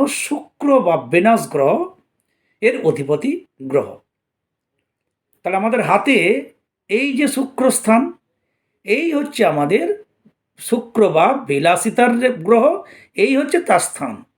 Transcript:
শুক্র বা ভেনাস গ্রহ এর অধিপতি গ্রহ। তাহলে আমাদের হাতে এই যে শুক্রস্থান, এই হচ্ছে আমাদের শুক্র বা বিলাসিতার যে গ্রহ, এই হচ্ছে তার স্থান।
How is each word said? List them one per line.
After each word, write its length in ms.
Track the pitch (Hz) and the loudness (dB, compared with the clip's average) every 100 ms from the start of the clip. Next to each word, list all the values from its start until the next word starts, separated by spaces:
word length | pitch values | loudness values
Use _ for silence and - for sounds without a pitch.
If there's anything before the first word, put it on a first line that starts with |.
| 285 | -2
শুক্র 760 | - - 294 - - 285 262 | -4 -6 -8 -10 -4 2 2
বা 160 | 175 151 | 2 -2
ভেনাস 460 | 120 175 214 226 - | 0 2 4 2 0
গ্রহ 260 | 147 139 247 359 - _ _ _ _ _ _ | 0 2 0 -2 -12 _ _ _ _ _ _
এর 140 | 220 - | -2 0
অধিপতি 640 | 156 147 139 147 269 349 - - | -2 -2 -2 -2 -2 -4 -8 -18
গ্রহ। 260 | 135 135 101 - _ _ _ _ _ _ _ _ _ _ _ _ _ _ | -4 -2 -2 -10 _ _ _ _ _ _ _ _ _ _ _ _ _ _
তাহলে 140 | 180 190 | -6 -2
আমাদের 240 | 220 240 | -2 0
হাতে 360 | 156 196 285 233 170 262 - _ _ _ - | 0 2 2 2 2 0 -4 _ _ _ -4
এই 200 | 214 277 | -2 -2
যে 140 | 262 294 | -2 -2
শুক্রস্থান, 840 | 262 269 - 254 - 214 226 339 - _ _ _ _ _ _ | -2 -6 0 0 0 2 2 0 -8 _ _ _ _ _ _
এই 280 | 196 247 339 | -2 -2 0
হচ্ছে 320 | 294 285 - | -2 -4 0
আমাদের 420 | 180 147 147 208 349 403 - _ _ _ _ - | 0 0 0 0 -2 -6 -10 _ _ _ _ -18
শুক্র 500 | - 233 233 233 190 | -4 -4 -2 0 2
বা 180 | 160 196 | 4 2
বিলাসিতার 840 | 277 226 139 165 175 226 233 240 233 | 0 -4 0 0 0 0 0 2 2
যে 80 | 247 | -2
গ্রহ, 540 | 165 175 233 285 392 - - _ | -2 0 2 2 0 -8 -20 _
এই 220 | - 240 269 | -2 0 0
হচ্ছে 240 | 285 339 | 0 -2
তার 200 | - 185 | 0 0
স্থান। 440 | - - 131 107 - | 0 -8 -10 -12 -18